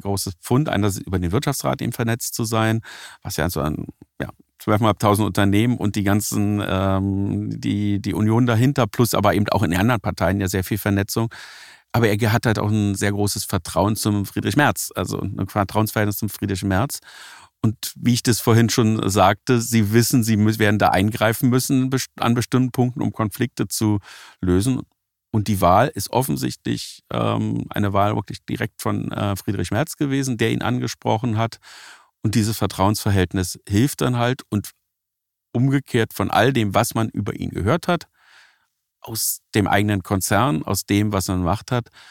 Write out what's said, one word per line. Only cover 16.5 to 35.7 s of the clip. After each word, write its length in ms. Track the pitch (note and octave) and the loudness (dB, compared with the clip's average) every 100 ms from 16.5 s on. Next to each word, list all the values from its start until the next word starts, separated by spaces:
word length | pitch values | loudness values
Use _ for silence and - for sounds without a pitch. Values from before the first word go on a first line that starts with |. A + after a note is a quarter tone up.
| F#2 | -2
Merz. 360 | G2 F#2+ D3 - - - - - - _ | 0 0 -2 -6 -14 -20 -20 -20 -20 _
Und 320 | A2 - - - | -2 -2 -10 -4
wie 180 | A#2+ | 0
ich 100 | A#2+ | 0
das 160 | C3 A2 | 0 0
vorhin 300 | B2 A2+ A2+ | 4 4 4
schon 380 | - A2 A2 G#2 | 4 2 2 0
sagte, 540 | G2+ F#2+ G#2 - A#2+ | 4 4 4 2 0
sie 320 | A#2+ A2+ G2+ | 2 2 4
wissen, 300 | A#2 A#2 B2+ | 4 4 2
sie 120 | A2 G#2 | 2 4
mü-, 200 | G#2+ A2 | 2 4
werden 220 | G#2 G#2+ | 2 4
da 100 | F2+ | 4
eingreifen 600 | F#2 G#2+ - G#2+ A2+ B2+ | 4 2 2 0 2 2
müssen 420 | C3 - C3 C3 | 2 2 0 0
best-, 180 | C3 - - | -2 -4 -4
an 160 | A#2 | 0
bestimmten 380 | A#2+ - B2+ B2+ | 0 2 0 0
Punkten, 300 | C3 B2 A#2+ | 0 -2 0
um 100 | A2 | -4
Konflikte 560 | - G#2+ - C3 - G#2 | -2 -4 -2 -4 -4 -6
zu 320 | - G#2+ G#2 - - - - | -2 0 -2 -4 -20 -20 -6
lösen. 420 | F2+ F#2 A#2+ B2 - _ _ _ _ | 0 2 2 -2 -6 _ _ _ _
Und 140 | A#2 G#2 | -2 0
die 120 | F#2+ | 2
Wahl 280 | F2 G2 C#3 | 6 6 4
ist 220 | F#2+ - | -2 -4
offensichtlich, 920 | B2+ C3+ C2+ B1+ - - - - - - | -2 -2 -2 -4 -6 -6 -6 -8 -16 -8
ähm, 540 | A#2+ A2+ A2 G#2+ A2+ - | -2 -2 0 -2 -4 -4
eine 240 | - G2+ | -2 0
Wahl 220 | G2 G#2 A2+ | 2 0 0
wirklich 240 | - A#2 - | -6 -12 -8
direkt 360 | A2+ A2+ - | -6 -6 -6
von, 300 | A2 G#2+ - | -4 -4 -4
äh, 240 | - G#2 F#2+ | -4 -4 -4
Friedrich 360 | - G2 F#2 | -4 -4 -2
Merz 240 | G#2+ D#3 - | -2 -2 -4
gewesen, 420 | C#3+ C3+ C3+ A2+ | -2 -2 -2 0
der 140 | A2+ | 0
ihn 100 | A#2+ | 0
angesprochen 760 | A2 B2 B2 - A#2 A2 C#3 A2 | -2 -2 -4 -6 -2 -2 0 -2
hat. 200 | A2+ - - - - - _ _ | -2 -6 -20 -20 -20 -20 _ _
Und 140 | G#2+ A2+ | -2 0
dieses 220 | G#2+ - | 0 0
Vertrauensverhältnis 1040 | G2 - G2 G#2 G#2+ G2 F2+ G2 F2+ - - | -2 2 0 2 2 2 2 0 -4 -6 -2
hilft 340 | G2 C#3+ - | 2 2 0
dann 160 | C3 B2 | -2 0
halt 260 | A#2+ B2+ - | 0 -2 -4
und 220 | G#2 - _ _ _ _ _ _ _ _ | -6 -6 _ _ _ _ _ _ _ _
umgekehrt 600 | A#2+ C3+ | 0 2